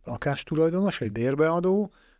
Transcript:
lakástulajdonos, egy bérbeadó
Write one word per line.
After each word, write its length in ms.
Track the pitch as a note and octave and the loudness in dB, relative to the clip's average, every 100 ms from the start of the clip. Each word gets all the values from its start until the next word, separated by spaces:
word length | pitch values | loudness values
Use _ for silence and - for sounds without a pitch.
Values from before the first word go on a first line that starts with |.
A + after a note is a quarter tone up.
lakástulajdonos, 1000 | - A#2+ D3 C#3 - D#3 E3 F3+ G3 - | -14 -6 -4 -6 -2 0 2 2 -2 -2
egy 100 | A2 | -4
bérbeadó 800 | G#2+ B2 C#3+ D#3+ E3+ F#3 G3 G3+ - _ | -2 0 2 2 2 2 2 0 -8 _